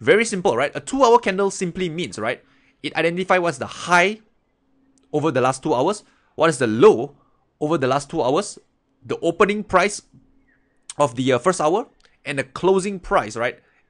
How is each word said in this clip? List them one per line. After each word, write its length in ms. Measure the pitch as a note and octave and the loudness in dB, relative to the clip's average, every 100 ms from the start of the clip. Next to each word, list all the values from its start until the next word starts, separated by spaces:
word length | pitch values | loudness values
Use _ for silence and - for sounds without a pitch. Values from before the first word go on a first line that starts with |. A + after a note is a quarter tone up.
Very 240 | A2+ F#3+ | 2 2
simple, 320 | A3+ F#3+ F3+ A#2 | 2 -2 0 0
right? 140 | C#3 | -2
A 60 | D3 | -4
two-hour 380 | - C4+ B3 A#3 | -8 2 4 6
candle 320 | G#3+ F#3+ G3 | 2 0 -2
simply 380 | - F3+ F3 F3+ | -2 -6 -4 -6
means, 300 | D#3 C#3 F2+ | -6 -8 -6
right, 260 | A2 C3 _ _ _ _ | -6 -6 _ _ _ _
it 120 | D3+ | -8
identifies 460 | D#3+ E3 F3 F#3 F#3 | -2 -2 -2 0 0
what's 180 | E3+ B2+ | 0 -4
the 80 | G#2+ | -10
high 540 | - - F3 F#3 G#3+ _ _ _ _ _ _ _ _ _ | -10 2 4 4 -2 _ _ _ _ _ _ _ _ _
over 200 | D3+ D3+ | -2 0
the 100 | C3 | 0
last 220 | B2+ C3+ | 0 -2
two 120 | D#3 | -2
hours, 300 | B2 D3+ G#3 - _ _ | 0 0 -2 -10 _ _
what 160 | - D#3+ | 0 0
is 80 | D#3 | 2
the 80 | B2 | -2
low 500 | A2 G#3 C3+ C#3+ - _ _ _ _ | 6 6 6 -2 -12 _ _ _ _
over 180 | D3+ E3 | -4 -2
the 80 | C3 | 0
last 240 | C3+ C#3 | -2 -2
two 120 | E3 | -4
hours, 360 | B2 D3+ G#3 - _ _ _ _ | 0 0 -2 -10 _ _ _ _
the 140 | A2+ B2 | -10 -4
opening 440 | D#3+ E3+ G3+ G#3 | -4 0 0 0
price 380 | - F#3 G3+ - - - _ _ _ _ _ _ _ - | 0 0 0 -4 -14 -20 _ _ _ _ _ _ _ -2
of 180 | D3 A#2 | -2 -2
the, 160 | C3 | 0
uh, 60 | B2 | 0
first 240 | F3+ F3 | 0 0
hour, 260 | D#3 G3 C4+ _ _ _ C3 | 0 -2 -4 _ _ _ -10
and 120 | C#3 | -8
the 60 | |
closing 560 | C3 - F3 F#3+ F#3+ G3 | -8 -4 0 0 -2 -8
price, 340 | - F#3+ G#2+ | -2 -2 -2
right, 240 | A2+ A#2+ - _ _ _ | -6 -6 -6 _ _ _